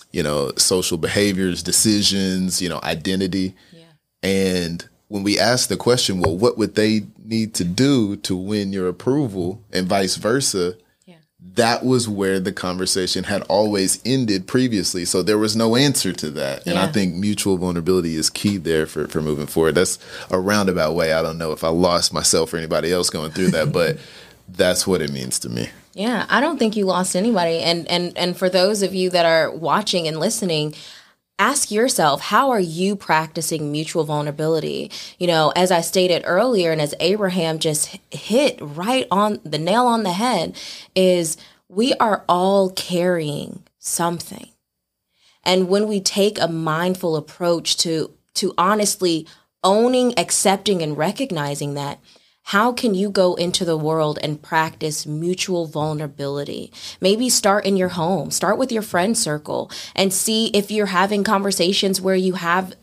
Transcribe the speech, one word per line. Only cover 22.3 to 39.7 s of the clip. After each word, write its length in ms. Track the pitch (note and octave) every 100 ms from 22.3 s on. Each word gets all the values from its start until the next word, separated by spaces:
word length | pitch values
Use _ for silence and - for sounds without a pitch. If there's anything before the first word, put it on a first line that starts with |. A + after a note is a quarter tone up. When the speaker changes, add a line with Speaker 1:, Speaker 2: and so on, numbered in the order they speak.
| F2+ E2
Speaker 1:
or 40 | E2+
anybody 340 | D#2+ E2 D#2+
else 180 | F2+ F2
going 200 | F2 D#2+
through 200 | E2+ F2+
that, 200 | E2 D2+
but 260 | F2 D#2+ D2 - -
Speaker 2:
<laughs> 260 | - - -
Speaker 1:
that's 380 | F#2 F#2 F2+ -
what 140 | F2+
it 100 | D2
means 260 | C#2 B1+ -
to 100 | B1
me. 200 | A#1 A1+ - _
Speaker 2:
Yeah, 320 | - A3 A3 E3
I 120 | G#3
don't 160 | D4+ D#4
think 180 | A3 A3
you 100 | F#3+
lost 300 | F3+ F#3 F3+
anybody. 440 | A3+ G#3 E3+ E3
And, 280 | E3 E3+ -
and, 280 | F3 F3 -
and 180 | F3+ F3+
for 140 | F#3
those 320 | F#3 F#3 G#3
of 120 | F#3+
you 160 | F#3+ F3+
that 140 | F3 E3+
are 240 | E3 D3
watching 580 | - D#3+ E3+ G#3 F3+ D#3+
and 100 | D#3+
listening, 560 | F3+ - F#3+ D#3 D3+ D3+ - - - _ _ -
ask 320 | G#3 C#4+ -
yourself, 480 | G#3 B3+ - D#3 C#3+
how 280 | - G#3+ C4+
are 80 | A#3
you 360 | F3 D#3+ F#3+ G3+
practicing 760 | - D#3 D#3+ E3+ D#3 D#3+ D3
mutual 320 | D3+ D#3 E3+
vulnerability? 880 | D3+ D3+ D3 D3 D#3 D#3+ D3+ C3+ - - - -
You 80 | F3
know, 260 | D#3+ D#3 -
as 160 | F3+
I 80 | F3+
stated 420 | E3 F#3+ F3+ E3 -
earlier, 460 | F3 B3 A3+ E3+
and 80 | D#3
as 120 | D3 -
Abraham 600 | E3+ G#3 F#3+ F#3 E3 D#3+
just 360 | D#3+ D3+ - -
h-, 60 | _
hit 460 | D3 - A3+ D4 -
right 460 | D3 D3 G3+ B3+ -
on 300 | F#3+ G#3 G#3 D#3
the 120 | D3+
nail 280 | E3